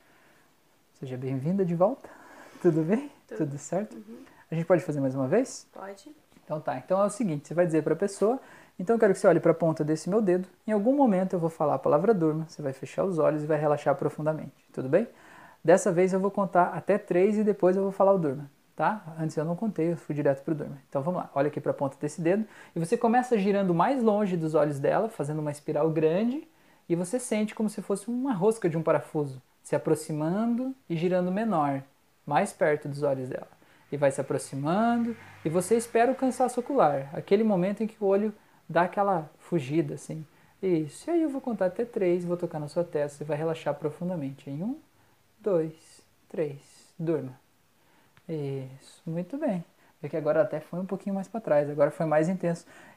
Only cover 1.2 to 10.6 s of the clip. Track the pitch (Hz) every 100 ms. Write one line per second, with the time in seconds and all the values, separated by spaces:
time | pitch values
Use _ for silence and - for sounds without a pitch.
1.2 | 131 135 143 196 175 170 190 277 - -
2.2 | - - - - 180 160 160 226 285 -
3.2 | _ 220 147 139 - 175 214 233 214 240
4.2 | 269 - _ 160 165 175 - 147 135 135
5.2 | 131 202 262 - - - 196 202 302 302
6.2 | _ _ - 156 147 131 - 185 202 202
7.2 | 220 147 - 160 175 156 156 165 202 -
8.2 | 202 254 - - - - 180 233 220 190
9.2 | 202 175 165 160 165 - 151 156 - 208
10.2 | 214 185 185 _